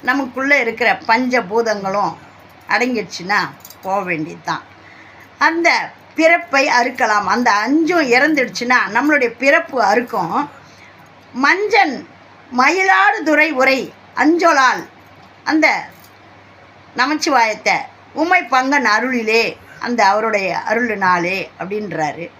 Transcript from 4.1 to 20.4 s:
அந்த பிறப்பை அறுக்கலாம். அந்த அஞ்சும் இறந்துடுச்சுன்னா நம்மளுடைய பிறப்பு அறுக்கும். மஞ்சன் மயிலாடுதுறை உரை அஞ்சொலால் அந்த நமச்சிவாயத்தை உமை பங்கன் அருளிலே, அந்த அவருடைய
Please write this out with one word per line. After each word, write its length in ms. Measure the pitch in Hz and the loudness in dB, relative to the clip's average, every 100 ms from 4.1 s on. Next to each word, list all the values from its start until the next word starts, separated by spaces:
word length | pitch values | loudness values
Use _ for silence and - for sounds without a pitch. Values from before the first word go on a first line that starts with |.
| 165 156 170 - 160 - - - - - - - - | -4 -6 -10 -8 -8 -10 -20 -20 -20 -20 -20 -20 0
அந்த 520 | 294 330 339 240 165 - - | 0 2 0 0 -4 -14 -14
பிறப்பை 520 | - 320 339 349 277 262 | 0 2 2 0 0 2
அறுக்கலாம். 400 | 247 247 247 233 | 2 0 -2 0
அந்த 460 | 208 190 214 240 | 0 0 0 2
அஞ்சும் 580 | 208 220 302 320 349 277 | 2 2 0 2 0 2
இறந்துடுச்சுன்னா 680 | 240 294 302 240 185 240 247 190 | 2 2 0 -2 -4 0 0 2
நம்மளுடைய 340 | 220 285 294 240 | -2 2 2 0
பிறப்பு 540 | - 269 320 330 254 | 0 2 2 0 0
அறுக்கும். 680 | 202 220 240 220 170 214 285 - - - - - - - - | 2 2 0 -4 -2 -4 -6 -10 -20 -20 -20 -20 -20 -20 -16
மஞ்சன் 760 | 254 277 349 415 415 339 220 - - - - - 247 | -2 0 0 0 2 0 -2 -12 -20 -20 -20 -8 0
மயிலாடுதுறை 920 | 269 359 381 381 403 427 311 294 311 | 2 2 2 4 2 0 0 2 2
உரை 400 | 262 262 269 180 - - - | 2 2 0 -4 -12 -14 0
அஞ்சொலால் 720 | 277 339 339 294 254 196 - - - - - - | 2 4 4 4 2 0 -8 -20 -20 -20 -20 -14
அந்த 400 | - 311 302 196 - - - - - - - - - - - - | -2 2 2 2 -6 -16 -20 -20 -20 -20 -20 -20 -20 -20 -14 -4
நமச்சிவாயத்தை 800 | 262 302 330 262 226 214 208 175 - - - | -2 -2 0 2 2 0 -2 -2 -4 -18 -14
உமை 300 | 262 320 359 | -4 0 0
பங்கன் 420 | 262 262 262 285 | 2 0 2 0
அருளிலே, 720 | 233 214 254 247 220 226 214 - - - | 2 0 0 -2 0 0 0 -6 -20 -12
அந்த 260 | 226 233 196 | -6 2 2
அவருடைய 560 | 208 220 208 | 2 0 -2